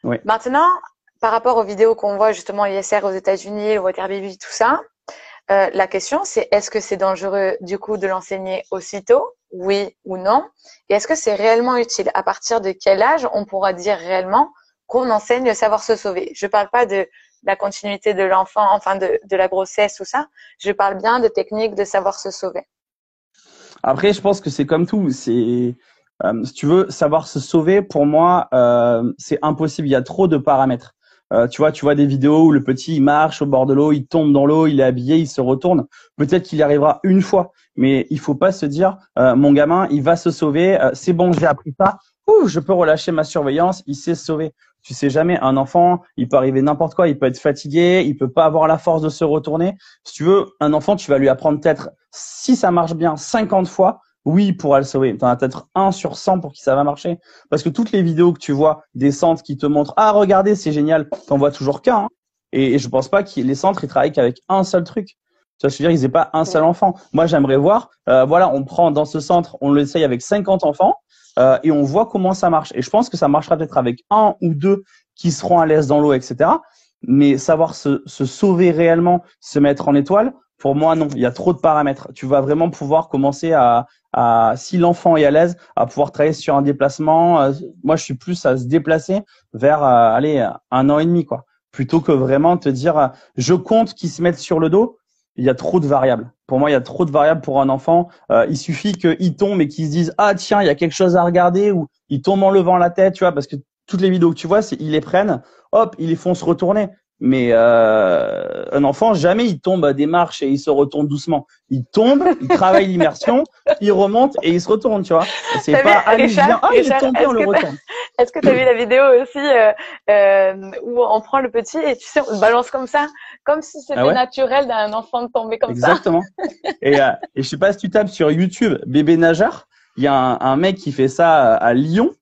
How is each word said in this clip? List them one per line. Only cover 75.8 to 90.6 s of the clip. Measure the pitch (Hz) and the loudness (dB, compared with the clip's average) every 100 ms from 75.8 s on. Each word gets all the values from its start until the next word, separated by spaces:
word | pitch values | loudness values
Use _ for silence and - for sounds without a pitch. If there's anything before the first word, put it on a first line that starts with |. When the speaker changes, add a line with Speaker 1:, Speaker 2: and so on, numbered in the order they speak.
| 139 | 2
Speaker 1:
dans | 147 | 2
l'eau, | 147 | 2
et | 131 | 0
cetera. | - 127 160 294 - _ _ _ | -2 -2 0 0 -4 _ _ _
Mais | - 135 143 139 | 0 4 4 2
savoir | 156 160 160 - | 0 0 0 -2
se, | 143 139 - | -4 -4 -6
se | - | -8
sauver | 131 - 202 175 180 | -8 0 0 4 2
réellement, | 160 170 165 175 175 - _ | 2 2 2 2 0 -4 _
se | - 147 | -6 0
mettre | 143 143 147 | 2 2 0
en | 143 | 0
étoile, | 143 196 240 - _ _ | 2 0 0 -6 _ _
pour | 139 143 | -4 0
moi, | 156 160 | 0 0
non. | 147 | -2
Il | 143 | -2
y | 123 | -4
a | |
trop | 120 - | -2 -4
de | 170 | 0
paramètres. | 165 151 143 135 - - | 0 2 0 -4 -12 -14
Tu | 131 | -2
vas | 139 | -2
vraiment | 135 156 170 | 0 -2 -2
pouvoir | - 139 160 - | -4 -2 -2 0
commencer | 135 139 139 165 | -2 -2 -2 0
à, | 156 120 117 120 _ _ | 2 4 2 -2 _ _
à, | 123 120 117 113 120 | -2 2 2 2 0
si | - 180 | -4 0
l'enfant | 170 175 175 160 | 0 2 2 4
est | 143 | 4
à | |
l'aise, | 151 175 175 _ - | 4 2 -2 _ -4
à | 120 | -4
pouvoir | - 143 | -2 -4
travailler | - 151 | 0 -2
sur | 151 - 139 | 0 -2 0
un | |
déplacement. | 143 135 139 139 156 160 170 165 | 0 0 -2 -2 0 2 4 2
Euh, | 139 143 - - | 2 -2 -12 -8
moi, | 143 156 | -2 -2
je | |
suis | - | -2
plus | 127 - 175 143 | -10 -8 -4 -2
à | 127 | -2
se | |
déplacer | 123 160 147 160 - 190 202 _ _ | 0 -2 0 -2 -2 -6 -6 _ _
vers, | 110 135 151 | -2 0 2
euh, | 139 120 117 | 4 4 4
allez, | 113 151 143 107 - | 2 0 0 -2 -6